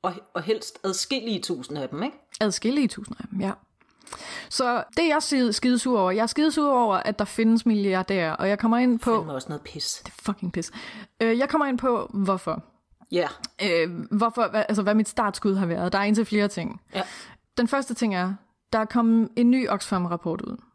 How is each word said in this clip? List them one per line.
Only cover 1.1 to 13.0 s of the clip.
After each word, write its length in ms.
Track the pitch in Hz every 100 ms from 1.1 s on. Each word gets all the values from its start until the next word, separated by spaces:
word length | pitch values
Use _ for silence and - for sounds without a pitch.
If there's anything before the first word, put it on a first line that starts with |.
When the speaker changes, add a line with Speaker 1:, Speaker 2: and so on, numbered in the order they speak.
| 269 226 202
Speaker 1:
tusind 360 | - 175 127 147
af 100 | 131
dem, 140 | 143
ikke? 140 | 254 - _ -
Speaker 2:
Adskillige 480 | 214 190 220 285 247
tusind 280 | - - -
af 40 | -
dem, 100 | 196
ja. 120 | 190 - _ _ _ _ - - - - -
Så 360 | - 247 240 - -
det 80 |
er 40 | 330
jeg 140 | 302
skide, 300 | - 277 240
skide 260 | 208 247 247
sur 220 | 254 233
over. 100 | 185
Jeg 120 | 196
er 40 | 226
skide 260 | - 311
sur 200 | 302 294
over, 240 | 254 226 185
at 220 | - 208
der 60 |
findes 420 | 202 - 226 226 240
milliardærer, 680 | 214 202 190 185 196 165
og 160 | - 190
jeg 100 | 202
kommer 200 | 226 233
ind 200 | 254 226
på 120 | 247
Speaker 1:
Det 60 | 220
er 40 |
fandme 120 | 160
også 140 | 135 -
noget 140 | 147
pis. 400 | - 156 - -
Speaker 2:
Det 40 | -
er 100 | -
fucking 300 | - 202 180
pis. 180 | 175 165 - - 214 208 _
Øh, 180 | 226 233
jeg 100 | 277
kommer 180 | 311 285
ind 120 | 254
på, 320 | 262 233 -
hvorfor. 480 | 202 190 190 - 165 - _ _ _